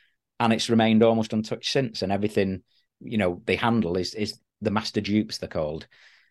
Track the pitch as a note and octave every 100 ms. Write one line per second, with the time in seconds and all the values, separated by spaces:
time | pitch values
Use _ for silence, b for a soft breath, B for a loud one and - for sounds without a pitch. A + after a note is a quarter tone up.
0 | b b _ - A#2 A2+ - A2+ A2 A2
1 | A2+ A2+ G#2+ A2 G#2+ A#2 - C#3 B2+ -
2 | F#2+ G2 G#2 G#2+ G2 F#2 - _ _ _
3 | - A2 F2+ F2+ - F#2 A#2 A#2 E2+ F#2
4 | F2 G#2+ G#2 - _ _ G#2+ G2+ - A2
5 | G2 G#2+ G#2+ - - E2+ D2+ D#2 - b
6 | b b b